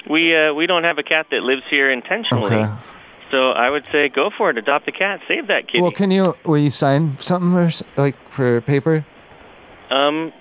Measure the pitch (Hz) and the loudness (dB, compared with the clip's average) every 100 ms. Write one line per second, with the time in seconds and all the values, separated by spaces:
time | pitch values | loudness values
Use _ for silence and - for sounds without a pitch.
0 | - 156 165 165 156 147 170 180 165 151 | -2 0 2 4 2 0 0 0 0 -2
1 | 147 160 156 120 120 135 - 143 135 131 | -2 -2 -2 -2 0 -2 0 0 2 0
2 | - 202 226 120 104 110 107 107 - - | -4 -6 -2 -2 0 0 0 -4 -14 -20
3 | - - - 135 131 - 123 143 139 151 | -20 -20 -4 0 2 2 0 0 -2 0
4 | 143 131 175 - 202 117 110 147 - - | 0 0 -2 0 -2 0 0 -2 -2 -4
5 | 190 196 - 185 240 165 - - 175 - | -4 -4 -4 -4 -2 -2 0 0 0 0
6 | 196 190 185 - - 151 147 - 143 139 | 0 2 2 -2 0 2 2 2 2 2
7 | 160 135 - 180 180 180 175 - - - | 0 -4 -4 -2 2 2 2 -2 -6 -2
8 | 139 127 - - 127 120 117 143 135 156 | -2 -2 -10 -2 0 0 0 0 2 -2
9 | 147 - - - - - - - - 131 | -2 -14 -20 -20 -20 -20 -20 -18 -4 0
10 | 143 156 160 - | 2 0 -6 -12